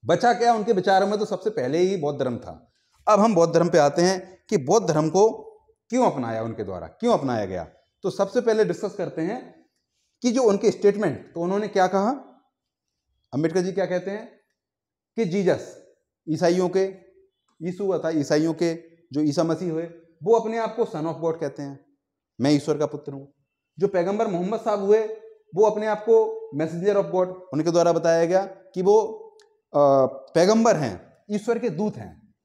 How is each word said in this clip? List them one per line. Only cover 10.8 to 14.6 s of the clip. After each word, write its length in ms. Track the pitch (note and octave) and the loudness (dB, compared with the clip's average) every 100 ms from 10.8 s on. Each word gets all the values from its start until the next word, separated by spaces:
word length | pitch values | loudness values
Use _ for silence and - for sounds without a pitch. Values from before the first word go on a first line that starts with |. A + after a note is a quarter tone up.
| G3+ G3+ G3+ B2 - | 2 2 -2 -4 -12
तो 60 | E3+ | -8
उन्होंने 280 | F3 G3 G#3+ | -4 -4 -2
क्या 180 | G3 F#3 | 0 2
कहा, 460 | F#3+ G3+ C4+ - _ _ _ _ _ _ _ _ _ _ | 2 0 -4 -10 _ _ _ _ _ _ _ _ _ _
अम्बेडकर 260 | B2+ D#3+ E3+ | -2 0 0
जी 120 | F3+ | -2
क्या 140 | G3 F#3 | -4 -4
कहते 240 | F3+ F#3 | -4 -6
हैं 300 | G#3 A#3+ _ _ _ | -10 -14 _ _ _